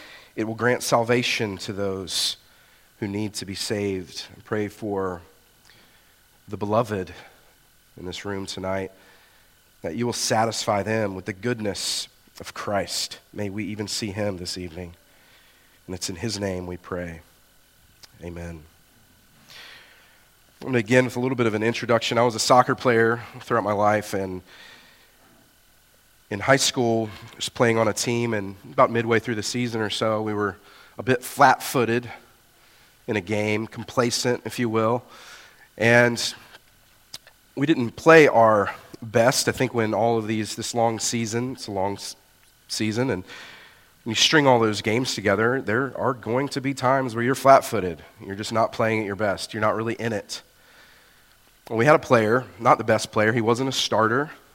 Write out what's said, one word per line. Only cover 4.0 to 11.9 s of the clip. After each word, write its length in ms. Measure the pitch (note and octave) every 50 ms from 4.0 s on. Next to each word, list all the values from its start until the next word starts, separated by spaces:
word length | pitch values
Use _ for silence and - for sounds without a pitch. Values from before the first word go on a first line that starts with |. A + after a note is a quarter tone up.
| F2+ - - - - - - -
I 20 | -
pray 260 | - A2+ G#2+ G#2 G2+
for 520 | G2 - A2+ G#2+ G2+ F#2+ F#2+ F#2 F2+ F2 F2 - _ _ _ _ _ _ _ - - _ _ _ _ _ _ _ _ _ _ _ _ _ _
the 100 | - G#2 F#2+
beloved 540 | G#2+ G2+ G#2+ A2+ B2+ G#2 G#2+ G2 F#2 - - - - - - _ _ _ _ _ _ _ _ _ _ _ _ -
in 60 | F2
this 220 | F2+ F2 - -
room 180 | G2+ G2+ G2 G2
tonight, 480 | F#2 - - F#2 F#2+ F#2+ F#2+ F#2+ F#2 - - - - - _ _ _ _ _ _ _ _ _ _ _ _ _
that 160 | - F#2 E2
you 80 | A2 A#2+
will 80 | A#2+ A2
satisfy 720 | - - - B2+ A2+ A2 A#2 A2 - - - G#2+ G2+ G2
them 320 | G#2 A2 A2 A2 G2+ F#2+
with 100 | F#2 F2+
the 80 | - G#2
goodness 760 | F#2 G2 A#2+ B2 A2+ G#2+ G2+ F#2 - - -